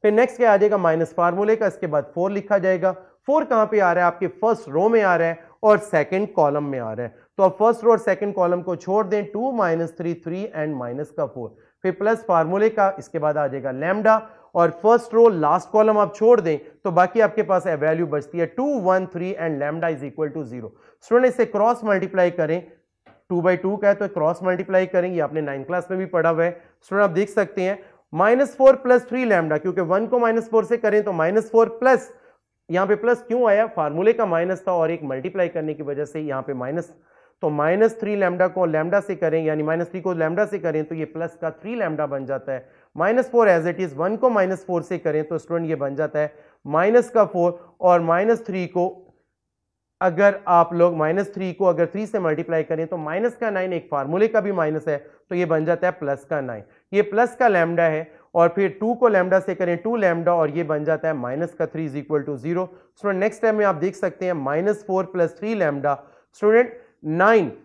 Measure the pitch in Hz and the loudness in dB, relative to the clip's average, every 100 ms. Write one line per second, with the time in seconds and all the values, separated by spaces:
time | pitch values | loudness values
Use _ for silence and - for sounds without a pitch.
0 | 214 208 254 247 233 202 208 208 175 160 | 2 2 0 2 4 6 4 2 2 2
1 | 165 - 175 175 208 220 208 170 175 151 | -2 0 0 2 0 2 0 -2 -4 -2
2 | - - 185 202 196 202 185 185 185 185 | -4 -4 -4 -4 0 0 2 2 0 -4
3 | - _ - 302 311 226 214 214 185 175 | -14 _ 0 0 2 0 2 2 2 4
4 | 175 175 180 - 220 220 - 143 202 233 | 0 0 -6 -2 -2 -2 -2 0 2 2
5 | 196 170 165 165 - _ 214 208 208 160 | 4 2 0 -4 -14 _ 4 4 4 0
6 | 143 185 208 208 147 147 143 135 113 110 | 0 -2 -2 2 2 2 -4 -6 -6 -8
7 | 120 - _ - 190 190 214 233 226 226 | -8 -10 _ 2 2 4 2 4 4 2
8 | - 185 202 196 175 180 175 175 - 202 | 2 -2 -2 0 0 0 -4 -8 -2 -2
9 | 202 208 202 208 254 240 185 165 165 - | 0 -2 -4 -6 -4 -2 0 0 -4 -6
10 | 170 170 170 180 214 156 151 139 120 127 | -8 -6 -8 -8 -8 -6 -6 -6 -8 -8
11 | 151 - 143 127 113 - _ _ 185 180 | -10 -6 -6 -6 -14 -14 _ _ -6 -2
12 | 208 226 226 175 160 190 220 220 196 190 | -2 -2 0 2 2 2 0 2 0 -2
13 | - 165 151 151 143 139 139 131 160 202 | -10 -4 -2 0 -2 -4 -8 -6 -4 0
14 | 214 220 220 - _ - 170 170 208 233 | 2 2 0 -20 _ 0 0 2 4 4
15 | 233 226 233 180 151 175 - 214 214 214 | 4 6 6 6 0 0 0 2 4 4
16 | 202 - 220 240 170 147 - - 196 175 | 0 2 4 4 4 -4 -6 -8 -2 2
17 | 180 226 208 220 208 185 180 156 151 160 | 2 4 2 2 0 0 0 -2 0 0
18 | 170 147 143 170 165 196 277 277 185 185 | -2 -4 -6 -6 -4 -2 -4 -2 0 0
19 | 185 180 185 196 165 147 143 160 165 151 | -2 -8 -8 -6 -6 -4 -6 -4 -4 -4
20 | 139 - 156 156 131 123 110 _ _ _ | -10 -6 -6 -6 -10 -12 -14 _ _ _
21 | - 233 254 247 233 208 214 233 214 196 | 0 2 2 2 -2 2 0 0 0 -2
22 | 185 185 180 175 156 170 - _ _ _ | 0 0 0 0 -2 -4 -6 _ _ _
23 | _ _ _ 175 175 180 190 202 202 202 | _ _ _ -2 0 0 -2 0 0 0
24 | 202 196 156 170 185 180 185 190 185 185 | -2 -2 -2 -2 -2 -4 0 0 0 -2
25 | 175 175 143 156 147 139 135 180 175 190 | -2 -2 -4 -4 -6 -8 -6 -6 -4 -6
26 | 190 175 160 165 170 175 _ _ _ 196 | -4 0 0 2 -2 -4 _ _ _ 0
27 | 202 165 202 220 196 - 185 196 - _ | 2 2 -2 -2 -2 -2 -4 -4 -10 _
28 | _ 151 202 247 277 - 269 269 262 247 | _ 0 2 4 2 4 6 6 4 2
29 | 247 254 247 190 160 151 185 180 170 185 | 2 -4 2 2 2 -2 -2 -4 0 0
30 | 220 247 233 226 226 220 185 233 220 208 | 0 0 2 0 0 0 0 0 2 0
31 | 208 175 160 208 214 226 226 226 254 247 | 0 0 0 0 2 2 2 2 2 2
32 | - - _ _ _ _ _ 170 190 208 | 0 -20 _ _ _ _ _ -2 0 0
33 | 226 240 233 233 240 202 220 220 151 151 | 0 -2 -2 0 2 2 2 -2 -4 0
34 | 202 220 202 165 175 185 185 180 160 165 | 2 2 0 0 -2 -4 -2 0 0 -2
35 | 147 131 175 185 175 170 156 151 147 143 | -6 -6 -6 -2 -2 -2 -6 -6 -8 -6
36 | 147 156 151 135 131 131 123 160 170 - | -6 -8 -6 -6 -6 -8 -6 -6 -8 -16
37 | _ _ _ _ 160 151 151 185 220 220 | _ _ _ _ -4 0 0 2 2 0
38 | 202 208 185 175 185 185 175 156 165 202 | -6 -2 -2 0 -2 0 0 0 0 -2
39 | 196 180 165 160 156 151 151 165 175 185 | -2 -4 -2 0 -2 -2 -2 -2 -4 -6
40 | 175 170 160 175 208 202 165 156 151 165 | -6 -2 -2 0 -2 -2 -4 -4 -4 -8
41 | 151 160 165 - 160 160 196 240 185 156 | -8 -8 -10 -8 -10 -10 -12 -6 -4 -4
42 | 151 139 135 135 - 131 - _ _ - | -4 -6 -6 -8 -6 -10 -12 _ _ -2
43 | 180 240 247 240 214 175 160 165 185 135 | 0 2 2 4 4 4 2 -4 -6 -4
44 | 175 220 254 220 185 185 - 175 156 180 | -4 0 0 2 0 -2 -4 -4 -4 -6
45 | 165 151 156 165 - 170 165 156 139 139 | -2 -2 -4 -8 -4 -4 -2 -4 -4 -4
46 | 151 151 151 - _ _ 139 151 190 240 | -4 -2 -4 -6 _ _ -2 0 4 4
47 | 233 226 202 180 170 175 - _ 185 175 | 4 2 2 2 0 -2 -16 _ 4 4
48 | 165 170 214 226 226 185 175 180 180 - | 4 2 2 0 -2 -6 -4 -2 -4 -4
49 | - _ _ _ _ _ _ _ _ _ | -20 _ _ _ _ _ _ _ _ _
50 | 185 165 202 196 - 175 170 170 175 160 | -2 4 2 2 2 4 4 4 2 2
51 | 156 180 202 190 185 170 190 170 165 196 | 0 0 -4 -6 -8 0 0 2 0 -2
52 | 214 208 170 151 170 165 156 160 160 175 | -6 -2 -2 -2 -2 -4 -2 -4 -4 -6
53 | 151 170 240 240 226 196 185 175 - 143 | -6 -4 -4 -4 -6 -4 -4 -6 -4 -6
54 | 135 170 220 220 202 190 156 156 151 143 | -2 0 2 0 -2 -2 -2 -2 -4 -6
55 | - _ _ 175 175 160 160 170 180 180 | -8 _ _ -4 0 0 0 0 -2 -2
56 | 147 139 - 156 131 110 98 _ _ 196 | -6 -6 -6 -6 -6 -10 -14 _ _ -2
57 | 202 202 240 233 247 190 165 170 165 156 | 0 0 0 2 2 4 2 2 0 0
58 | 165 - _ 170 170 170 196 - 220 240 | -8 -16 _ 2 2 2 -4 -2 -4 2
59 | 240 202 180 190 185 180 180 170 220 233 | 2 4 2 0 0 -4 -2 -2 -2 0
60 | 190 170 170 175 151 147 156 151 151 156 | 0 2 0 2 0 -2 -4 -4 -2 -2
61 | 160 151 123 135 165 - 160 160 160 139 | -2 -4 -6 -6 -6 -4 -6 -4 -8 -8
62 | 139 151 147 139 135 175 185 - _ _ | -4 -4 -4 -8 -6 -4 -6 -10 _ _
63 | 208 185 208 214 226 214 202 165 180 190 | -4 -2 -2 0 -2 2 0 0 -4 -4
64 | 190 - 185 170 135 151 196 208 - 190 | -6 -4 -6 -4 -2 -2 -2 -4 -4 -4
65 | 185 185 165 - 208 226 160 143 143 139 | -4 -2 -2 -2 -6 -2 -2 -2 -4 -4
66 | - _ _ _ 208 226 247 - - _ | -8 _ _ _ 4 4 4 -4 -20 _
67 | 156 160 196 226 156 - | -6 2 4 4 2 -6